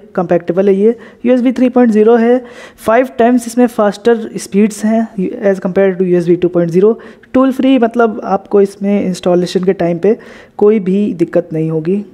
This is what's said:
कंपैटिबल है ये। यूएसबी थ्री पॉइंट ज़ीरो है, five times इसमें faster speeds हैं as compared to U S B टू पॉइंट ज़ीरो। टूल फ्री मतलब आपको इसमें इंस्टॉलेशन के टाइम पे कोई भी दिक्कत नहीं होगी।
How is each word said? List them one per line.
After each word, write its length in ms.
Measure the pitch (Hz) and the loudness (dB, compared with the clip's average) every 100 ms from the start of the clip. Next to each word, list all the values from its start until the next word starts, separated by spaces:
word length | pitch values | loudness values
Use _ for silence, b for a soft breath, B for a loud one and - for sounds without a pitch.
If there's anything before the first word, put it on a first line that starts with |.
| - - | -8 -6
कंपैटिबल 520 | 175 175 170 175 202 | -2 -2 0 0 0
है 60 | 190 | 2
ये। 200 | 214 233 B B 240 | 0 -2 B B 0
यूएसबी 260 | 254 247 | 0 0
थ्री 180 | 247 254 | 0 0
पॉइंट 220 | 247 247 | 2 2
ज़ीरो 240 | 208 214 240 | 4 4 4
है, 260 | 226 254 247 B B - - | 2 0 -4 B B -8 0
five 220 | 226 262 - | 0 0 0
times 280 | 233 247 233 | 2 2 0
इसमें 180 | 247 247 | 0 0
faster 480 | - 208 185 233 233 214 190 - | 0 -2 0 0 0 -4 -12 -4
speeds 380 | 196 214 214 214 | 0 0 0 -2
हैं 160 | 226 226 - 185 - 202 | -2 -2 -6 -6 -2 -2
as 80 | 190 190 | -2 -2
compared 320 | 180 196 180 | 0 0 0
to 80 | 185 | 0
U 140 | 175 | 0
S 80 | 170 | 2
B 100 | 170 | 0
टू 80 | 175 | 0
पॉइंट 220 | 175 170 | -2 0
ज़ीरो। 280 | 175 214 226 B B - | 2 2 0 B B -4
टूल 180 | 254 269 | 0 0
फ्री 260 | 254 254 269 | 0 2 2
मतलब 400 | 226 240 233 208 | 2 0 -2 -2
आपको 380 | 202 196 - 202 | -4 -4 0 0
इसमें 440 | 196 - 196 202 185 | 0 -2 -4 -2 -2
इंस्टॉलेशन 580 | 180 185 180 175 190 | -4 0 0 0 -2
के 100 | 185 | -2
टाइम 260 | 185 170 170 | -2 -2 -2
पे 180 | 190 233 B B B - | -2 -2 B B B 0
कोई 220 | 208 220 | 2 2
भी 340 | 185 196 208 | 0 -2 -2
दिक्कत 360 | 170 165 175 170 | -2 -2 -2 -2
नहीं 160 | 160 160 | -4 -4
होगी। 320 | 160 156 208 202 | -4 -4 -4 -6